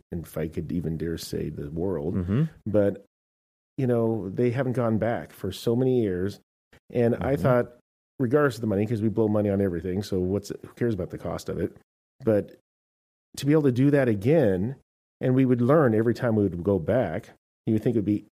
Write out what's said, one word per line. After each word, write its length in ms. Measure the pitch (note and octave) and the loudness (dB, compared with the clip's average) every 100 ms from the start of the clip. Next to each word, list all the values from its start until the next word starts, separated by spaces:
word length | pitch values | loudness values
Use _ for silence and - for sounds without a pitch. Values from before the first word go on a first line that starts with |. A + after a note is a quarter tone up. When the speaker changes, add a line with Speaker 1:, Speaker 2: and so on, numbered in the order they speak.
| - | -10
Speaker 1:
and 160 | F2 D#2 | -12 -10
if 100 | - | -8
I 120 | D#2+ | -8
could 240 | F#2 D2+ | -6 -6
even 240 | F2 D#2+ D#2+ | -4 -4 -6
dare 200 | E2 D#2+ | -6 -8
say, 320 | - E2 D#2+ | -8 -8 -8
the 220 | D#2 D2 | -8 -10
world. 460 | D#2+ F#2 E2+ D2+ G2 | -6 -4 -4 -4 -4
Speaker 2:
Mm-hmm. 280 | F2+ G#2+ D#3+ - - | -2 -2 -2 -6 -2
Speaker 1:
But, 380 | G#2 G2+ G2 - _ _ _ _ _ _ - | 2 2 0 -10 _ _ _ _ _ _ -6
you 100 | C3 | 0
know, 420 | A#2+ A2+ A2+ F#2+ | 0 0 -2 -4
they 200 | G#2 B2 | -2 0
haven't 220 | A#2+ C3 | 0 -2
gone 260 | B2 A#2 A2 | -2 0 0
back 340 | A2 A2 D#2 | 0 -4 -8
for 200 | - G2 | -10 -8
so 240 | F2+ - A#2 | -6 -2 0
many 260 | C3 B2+ | 2 2
years, 380 | G#2+ F2+ F#2+ F#2+ _ _ _ _ _ | 0 0 -4 -6 _ _ _ _ _
and 220 | - A#2 A#2+ | 0 2 2
I 180 | B2 | 0
Speaker 2:
Mm-hmm. 80 | C#3+ | 0
Speaker 1:
thought, 300 | D#3 B2 A#2 - _ _ _ - | 2 2 2 -6 _ _ _ -4
regardless 380 | B2+ D3 C#3+ A2+ | 0 2 2 0
of 60 | |
the 40 | A2+ | -2
money, 180 | G2 | 0
'cause 160 | A2 A#2 | 0 0
we 80 | A2 | -2
blow 180 | G#2 A2 | 0 0
money 200 | G#2+ G#2 | 2 2
on 120 | G2 | 2
everything, 420 | G2 E2+ F#2 F#2 | 0 -2 -4 -6
so 160 | G#2 F#2+ | -4 -2
what's, 300 | F#2 G2 - | -2 -2 -6
who 200 | - - | -14 -14
cares 200 | - A#2+ | -4 -4
about 160 | G#2 E2+ | -2 -6
the 80 | - | -8
cost 300 | F2 E2 - | -8 -8 -8
of 100 | D#2+ | -6
it? 160 | F#2 - _ _ _ _ | -6 -8 _ _ _ _
But 320 | - G#2+ F#2 - _ _ _ _ _ _ _ - | 2 2 0 -10 _ _ _ _ _ _ _ -6
to 100 | C#3 | 2
be 60 | |
able 100 | D#3 | 4
to 100 | C#3+ | 4
do 180 | A#2+ C#3 | 4 4
that 180 | C#3+ B2+ | 4 2
again, 680 | G#2 G#2+ E3 A#2 F#2 G#2 C#3 _ _ _ - | 0 2 4 4 2 -2 -6 _ _ _ -6
and 140 | C3 | 0
we 100 | B2+ | 2
would 160 | C3 B2+ | 4 2
learn 340 | A#2+ E3 C3+ | 4 4 4
every 200 | A2 A2+ | 4 2
time 220 | A2+ B2+ A2 | 0 0 2
we 80 | |
would 180 | G2+ F2 | 2 0
go 160 | E2+ G2 | 0 0
back, 520 | D#2 A#2 G2+ D#2+ - - _ _ - | 2 0 0 -4 -10 -20 _ _ -2
you 60 | |
would 80 | A2 | 0
think 140 | C3 A#2 | 0 0
it 20 | |
would 40 | |
be 200 | G2 G#2+ - | 0 -2 -2